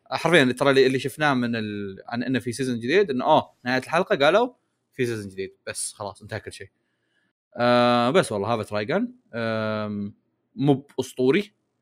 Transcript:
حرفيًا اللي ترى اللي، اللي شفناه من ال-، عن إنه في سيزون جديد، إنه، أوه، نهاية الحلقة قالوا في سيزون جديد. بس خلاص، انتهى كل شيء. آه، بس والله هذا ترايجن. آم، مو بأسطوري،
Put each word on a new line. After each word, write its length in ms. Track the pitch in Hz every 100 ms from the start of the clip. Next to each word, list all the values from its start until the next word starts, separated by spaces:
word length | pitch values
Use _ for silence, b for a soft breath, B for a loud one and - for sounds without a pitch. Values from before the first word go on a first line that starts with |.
| -
حرفيًا 320 | 131 160 170
اللي 120 | 127
ترى 160 | 123 139
اللي، 160 | 135 131
اللي 120 | 131
شفناه 360 | 131 - 151
من 220 | 127 120 117
ال-، 460 | 107 104 101 95 -
عن 160 | 120
إنه 160 | 131 127
في 140 | 123
سيزون 280 | 113 131 117
جديد، 300 | 120 180 196
إنه، 140 | 123
أوه، 280 | 127 147 - _
نهاية 180 | 123 127
الحلقة 340 | - 165 190 180
قالوا 380 | 156 196 247 - _ _ _
في 140 | - 120
سيزون 220 | 113 101
جديد. 260 | 95 95 _ -
بس 260 | - -
خلاص، 300 | - 101 -
انتهى 180 | 104 110
كل 120 | -
شيء. 180 | - 95 _ _ _ _ _ _ _ _ -
آه، 540 | 120 123 120 120 120
بس 220 | 170 -
والله 220 | 104 101
هذا 80 | 117
ترايجن. 500 | 101 104 107 175 240 - _
آم، 800 | 117 113 110 110 107 107 104 101 - _ _ _ -
مو 180 | 139
بأسطوري، 800 | 135 - - 127 - 127 165 202 _ _ _